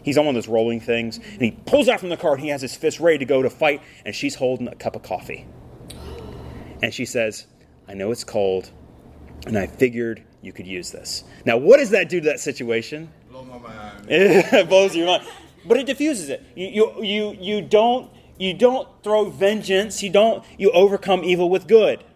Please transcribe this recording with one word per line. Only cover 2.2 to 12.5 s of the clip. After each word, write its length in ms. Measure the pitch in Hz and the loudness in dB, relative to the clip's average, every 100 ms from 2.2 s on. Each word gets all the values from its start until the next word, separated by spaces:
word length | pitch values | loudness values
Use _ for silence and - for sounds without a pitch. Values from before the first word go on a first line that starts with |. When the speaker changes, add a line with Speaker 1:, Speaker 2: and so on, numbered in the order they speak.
| 170 | -2
Speaker 1:
and 80 | 135 | -2
he 60 | 151 | -4
has 160 | 139 | -6
his 120 | 123 - | -8 -4
fist 240 | 156 - | -4 2
ready 200 | 170 151 | 2 2
to 60 | 131 | 0
go 180 | 135 | 0
to 60 | 127 | 0
fight, 280 | - 156 147 - - | 0 -2 -2 -10 -16
and 120 | - 104 | -12 -8
she's 180 | 143 | -8
holding 340 | - 127 127 120 | -4 -4 -4 -8
a 60 | |
cup 220 | - 113 107 | -8 -10 -10
of 80 | |
coffee. 420 | - 90 - - - - - - - - - - - - - - - - | -10 -10 -10 -18 -18 -20 -20 -20 -20 -18 -16 -16 -16 -18 -18 -18 -18 -8
And 100 | 120 | -8
she 140 | - 120 | -6 -6
says, 400 | 120 110 104 - _ _ _ - | -4 -6 -8 -20 _ _ _ -18
"I 60 | |
know 160 | 98 98 | -10 -8
it's 140 | 120 | -8
cold, 480 | - 107 98 95 - - - - - - - - - | -8 -4 -2 -4 -8 -20 -20 -20 -20 -20 -20 -18 -6
and 100 | 107 | -6
I 120 | 92 | -6
figured 560 | - 127 117 117 110 _ _ | -2 -2 -2 -8 -10 _ _
you 100 | 95 | -20
could 140 | - 92 | -18 -12
use 240 | 92 85 | -12 -12
this." 340 | - - - - - - | -16 -12 -14 -14 -6 -2
Now, 120 | 117 | 0
what 200 | 151 285 | 6 6
does 140 | 247 | 6
that 180 | 202 170 | 0 0
do 100 | 180 | -2
to 40 | 151 | -2
that 140 | 131 | -4
situation? 720 | 151 | -8